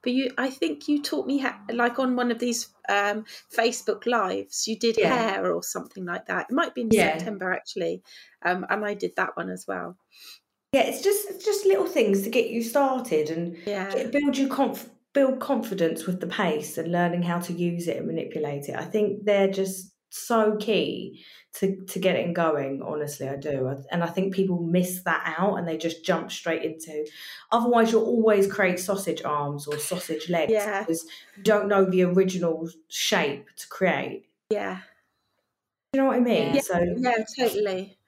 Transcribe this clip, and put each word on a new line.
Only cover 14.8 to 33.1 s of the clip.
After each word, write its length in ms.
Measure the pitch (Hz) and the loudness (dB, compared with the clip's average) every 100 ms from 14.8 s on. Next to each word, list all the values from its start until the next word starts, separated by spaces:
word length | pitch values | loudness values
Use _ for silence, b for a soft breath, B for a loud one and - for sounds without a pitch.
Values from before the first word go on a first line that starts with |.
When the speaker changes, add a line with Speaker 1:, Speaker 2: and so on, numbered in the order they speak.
| - _ _ | -12 _ _
Speaker 2:
build 260 | - 262 262 | 2 4 2
confidence 640 | - 254 - 175 165 160 - | 0 -2 0 0 0 0 -4
with 140 | 180 | -4
the 60 | 175 | -4
paste 520 | - 185 151 151 - | 0 0 0 -4 -6
and 120 | 165 | -2
learning 320 | 175 175 175 | 2 2 2
how 160 | 175 175 | 0 -2
to 140 | 175 | -4
use 340 | 170 175 170 165 | -2 -2 -2 -4
it 120 | - | -4
and 80 | 156 | -4
manipulate 640 | 165 - 160 147 143 - | -4 -4 -4 -4 -4 -6
it. 40 | |
I 100 | - | -8
think 420 | 175 214 208 196 202 | -2 0 0 0 2
they're 240 | 202 196 | 4 4
just 420 | 190 190 185 - _ _ | 2 -4 -4 -14 _ _
so 480 | - - 226 214 208 | -14 0 4 4 2
key 680 | - 196 156 - - B B B B - | 0 0 0 -4 -10 B B B B -2
to, 200 | 190 190 | -2 -2
to 140 | - 185 | -6 -2
getting 340 | 185 139 143 | 0 2 0
going, 480 | 170 165 147 135 135 | 0 0 0 -2 -6
honestly, 480 | - 151 147 - 135 | -6 -6 -6 -6 -8
I 80 | 139 | -6
do. 320 | 147 139 131 | -4 -2 -2
I, 60 | 139 - | -4 -4
and 80 | 175 | -2
I 40 | 170 | -2
think 260 | 180 190 | -2 -2
people 300 | 190 190 175 | 0 0 0
miss 400 | 170 180 180 - | 2 2 2 -2
that 320 | - 156 165 160 | -2 -2 -2 0
out 180 | 196 190 | 0 0
and 120 | 170 | -4
they 80 | 160 | -2
just 260 | 165 165 | -4 -4
jump 300 | - 170 - | -2 -2 -2
straight 300 | - 175 160 | -8 -4 -2
into, 420 | 165 160 170 151 151 B B B B | -4 -8 -10 -8 -8 B B B B
otherwise 420 | 233 240 233 226 | 2 4 6 6
you'll 140 | 226 226 | 4 4
always 440 | 240 220 208 196 | 4 6 6 4
create 300 | - 185 180 | 2 0 0
sausage 400 | - 190 185 156 | -2 -4 -2 -4
arms 440 | - 147 143 143 147 | -2 -2 -2 -6 -6
or 100 | 147 | -6
sausage 520 | - 180 - 156 175 | -4 -6 -4 -6 -2
legs 220 | 170 156 | 0 2
Speaker 1:
Yeah. 260 | 220 208 196 | 2 2 -4
Speaker 2:
because 240 | 208 165 - B B - | -2 -4 -4 B B -2
you 60 | |
don't 260 | 196 208 202 | 2 4 4
know 160 | 202 | 4
the 200 | 185 185 | 6 6
original 680 | 180 180 185 180 170 165 165 - _ | 4 6 4 2 0 -2 -6 -10 _
shape 600 | - - | -4 0